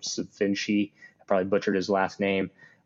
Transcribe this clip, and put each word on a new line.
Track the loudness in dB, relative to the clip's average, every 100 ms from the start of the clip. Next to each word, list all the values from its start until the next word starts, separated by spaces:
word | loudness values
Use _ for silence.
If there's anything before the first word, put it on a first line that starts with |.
Savinci. | -10 -8 -8 -2 0 0 0 0 0 -6 -20 _
I | -2
probably | 0 2
butchered | 0 2
his | 0 2
last | 2 0 0
name. | -2 0 -2 -8 -20 _